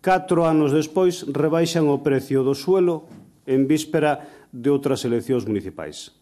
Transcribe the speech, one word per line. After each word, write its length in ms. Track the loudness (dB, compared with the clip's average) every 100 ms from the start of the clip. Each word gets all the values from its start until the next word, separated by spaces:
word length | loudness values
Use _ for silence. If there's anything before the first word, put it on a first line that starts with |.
| 2
catro 400 | 0 2 2 2
anos 240 | 2 2
despois, 560 | 2 0 0 0 0 -6
rebaixan 580 | -2 0 2 0 0 0
o 140 | 0 0
precio 400 | -2 0 0 0
do 80 |
suelo 560 | -2 0 2 2 0 -8 -20 -20 _ -2
en 160 | 0 2
víspera 600 | 0 0 0 0 -2 -6 -20 -20
de 160 | -4 0
outras 320 | 0 0 -2
eleccións 480 | 0 -2 0 -2 -2
municipais. 640 | -4 -6 -12 -14 -14 -20 _